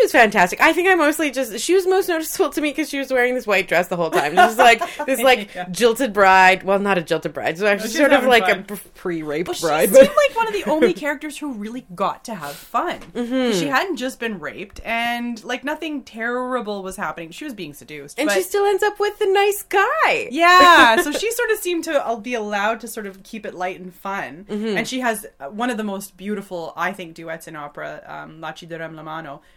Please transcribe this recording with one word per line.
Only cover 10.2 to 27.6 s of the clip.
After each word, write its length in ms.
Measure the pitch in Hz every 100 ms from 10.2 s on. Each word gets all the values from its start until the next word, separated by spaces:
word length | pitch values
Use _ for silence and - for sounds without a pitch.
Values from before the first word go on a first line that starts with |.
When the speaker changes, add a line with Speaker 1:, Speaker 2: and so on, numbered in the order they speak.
| 554
Speaker 2:
like 60 | 453
one 100 | 440
of 60 |
the 160 | 415 -
only 240 | 311 403
characters 460 | 330 285 277 302 -
who 140 | 294
really 340 | 214 214 247 214 175
got 280 | 185 - -
to 100 | 190
have 180 | 143
fun. 460 | 156 - 247 339 -
'Cause 280 | - 240 233
Speaker 1:
Mm-hmm. 300 | 262 247 185
Speaker 2:
she 80 | 147
hadn't 280 | 277 381 240
just 220 | 254 -
been 200 | 233 185
raped, 400 | 147 110 208 -
and, 580 | 208 233 240 240 240 220
like, 200 | 240 254
nothing 400 | 269 302 320 285
terrible 800 | - 226 233 247 254 254 208 202
was 120 | 190 190
happening. 320 | 160 170 165
She 140 | - 302
was 80 |
being 200 | 202 151
seduced, 460 | - 120 147 143 -
Speaker 1:
And 80 | 302
Speaker 2:
but 60 |
Speaker 1:
she 80 | 381
still 240 | 359 403 403
ends 180 | 381
up 160 | 415 415
with 180 | 403 403
the 80 | 403
nice 340 | 392 403 403
guy. 640 | - 392 440 640 - 143 -
Speaker 2:
Yeah, 640 | 277 339 359 359 320 240 226
Speaker 1:
<laughs> 60 |
Speaker 2:
so 100 | 294
she 200 | 294 440
sort 200 | 466 466
of 80 | 415
seemed 240 | 359 339 330
to, 200 | 285 220
uh, 100 | 233
be 160 | 247
allowed 460 | 233 208 202 208 226
to 60 | 226
sort 180 | 226 202
of 160 | 190
keep 220 | - 220 208
it 80 |
light 260 | 170 185 165
and 140 | 180
fun. 520 | - 196 196 127 156 208
Speaker 1:
Mm-hmm. 280 | 208 220 208
Speaker 2:
And 100 | 220
she 120 | 254
has, 240 | 247 208 - -
uh, 60 | 143
one 200 | 208 247
of 80 | 214
the 60 |
most 340 | 208 190 190 -
beautiful, 560 | 196 196 202 175 160 -
I 160 | 180
think, 200 | 196 165
duets 340 | 165 165 165 160
in 80 |
opera, 480 | 151